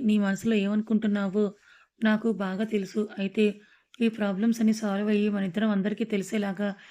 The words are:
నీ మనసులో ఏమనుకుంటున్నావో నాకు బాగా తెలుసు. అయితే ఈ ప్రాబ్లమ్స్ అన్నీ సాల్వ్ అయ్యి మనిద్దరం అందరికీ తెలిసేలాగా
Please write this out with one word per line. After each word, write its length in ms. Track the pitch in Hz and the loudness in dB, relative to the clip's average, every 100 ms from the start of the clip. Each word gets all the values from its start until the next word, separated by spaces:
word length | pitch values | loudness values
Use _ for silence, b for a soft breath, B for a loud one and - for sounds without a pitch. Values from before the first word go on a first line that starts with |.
నీ 140 | 240 214 | 2 2
మనసులో 380 | 196 196 226 220 | 2 0 0 2
ఏమనుకుంటున్నావో 880 | 196 214 214 214 220 202 196 196 208 202 b b b _ | 2 0 0 0 2 0 0 0 0 -2 b b b _
నాకు 280 | 214 214 226 190 | 0 2 0 -2
బాగా 280 | 196 190 220 | -2 -4 -2
తెలుసు. 360 | 214 190 220 208 - | -2 -2 -4 -4 -4
అయితే 280 | 196 208 214 208 b b b - | -2 2 0 0 b b b -2
ఈ 100 | 226 | 0
ప్రాబ్లమ్స్ 480 | 220 202 190 226 226 | 0 -2 0 0 2
అన్నీ 160 | 220 | 2
సాల్వ్ 340 | 220 214 196 208 | 2 0 -2 0
అయ్యి 200 | 208 208 | 2 2
మనిద్దరం 400 | 202 196 190 220 | 0 -2 0 0
అందరికీ 340 | 202 196 208 | 2 0 -2
తెలిసేలాగా 640 | 220 208 185 220 202 185 202 196 B | -2 -2 -2 -4 -4 -4 -4 -6 B